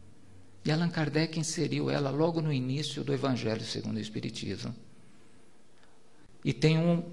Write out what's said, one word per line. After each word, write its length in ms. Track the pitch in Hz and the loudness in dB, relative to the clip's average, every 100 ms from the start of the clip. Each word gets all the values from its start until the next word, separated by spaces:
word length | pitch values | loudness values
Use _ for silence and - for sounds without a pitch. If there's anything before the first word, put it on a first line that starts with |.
| - - - - - - | -16 -16 -16 -18 -18 -6
E 60 | - | 0
Allan 180 | 156 170 | 2 2
Kardec 500 | 170 151 151 160 165 | 2 2 4 2 2
inseriu 520 | 151 - 143 139 139 | -2 0 0 2 2
ela 200 | 143 139 | 2 2
logo 300 | 139 165 165 | 4 4 4
no 120 | 156 | 2
início 500 | 135 127 135 147 147 | 2 2 0 -2 -2
do 100 | 139 | 0
Evangelho 520 | 135 135 120 113 110 | 2 2 2 2 0
segundo 320 | 117 110 107 110 | -2 -4 -2 -2
o 40 | |
Espiritismo. 720 | 107 - 123 - 104 95 120 - - - - - - - - - - - - - - - - - | -4 -4 -4 -4 -4 -4 -4 -8 -12 -16 -16 -16 -16 -18 -18 -18 -18 -18 -18 -18 -18 -18 -16 -4
E 80 | - | 0
tem 260 | - 151 160 | 4 6 6
um, 260 | 170 170 - | 6 4 0